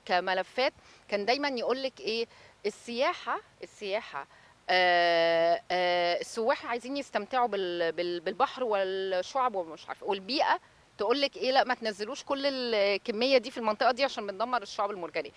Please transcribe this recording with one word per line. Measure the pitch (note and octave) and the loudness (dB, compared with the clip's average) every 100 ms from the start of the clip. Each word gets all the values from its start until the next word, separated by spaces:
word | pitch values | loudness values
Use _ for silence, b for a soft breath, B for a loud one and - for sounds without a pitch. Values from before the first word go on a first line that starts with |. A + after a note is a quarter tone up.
كملفات | - F3+ F#3 F#3 F#3 - C#4+ - b b - | 0 0 2 0 -2 0 -2 -2 b b -6
كان | G3+ | -2
دايمًا | G3+ C#4 C#4+ | 0 0 0
يقولك | B3 F#3 C4 C4 - | -2 -2 0 -2 -6
إيه، | D3 A3+ A#3 B B - G#3 | -4 -4 -6 B B -8 -8
السياحة، | - - A#3+ D#4 F4 A#3+ F4 - _ | -8 -8 -2 0 -2 -6 -8 -8 _
السياحة، | - - G3+ G#3 - C#3 - b b _ - | -18 -12 -6 -6 -6 -12 -14 b b _ 2
آه، | F#3 F3+ F3 F3 E3+ E3 E3 E3+ E3+ - | 4 6 6 6 4 4 4 4 2 0
آه، | F3+ F3+ F3 F3 F3 | 0 2 2 2 0
السواح | E3+ A#3 A3+ D4+ D4 | -4 -2 0 0 -2
عايزين | A#3+ B3 C#4+ | -6 -6 -8
يستمتعوا | - G#3+ G3+ B3+ A#3+ | -4 -4 -2 0 0
بال-، | G#3 F3+ F3 E3 | 0 -2 0 0
بال-، | D#3+ F3 F3 | 0 -2 -2
بالبحر | E3+ F#3 C4+ C4 | -4 0 -2 0
والشعب | A#3+ G3 F#3+ F#3+ F#3+ F3+ - C4+ B3 | -2 0 0 -2 -2 -2 -2 -2 -2
ومش | F#3+ D#3+ D3+ - | -2 -6 -12 -12
عارفة، | - - | -8 -4
والبيئة | G3 F#3+ C#4+ - F4 b b b - | -4 -4 0 2 0 b b b -4
تقولك | G#3+ C#4 C#4 - | 0 2 0 -2
إيه، | A#3+ | 0
لا | C4+ | 2
ما | A3 | 2
تنزلوش | B3 A3+ G3 G#3+ C#4 | -2 -4 -6 -8 -8
كل | - C#4 C#4 | -4 -2 0
الكمية | C4 A#3+ G#3+ G3+ G3+ - G#3+ C4 C4 | -2 0 2 2 2 2 2 4 4
دي | G#3+ | 2
في | C4 | -2
المنطقة | A3 G#3 A#3+ | -2 2 2
دي | B3 | 4
عشان | C#4 A#3+ G3+ | 0 -2 -8
بندمر | F#3+ A#3+ B3 | -4 -2 -2
الشعب | G3 - G3+ | -4 -4 -4
المرجانية. | G3 E3 E3 C#3+ | -4 -4 -4 -6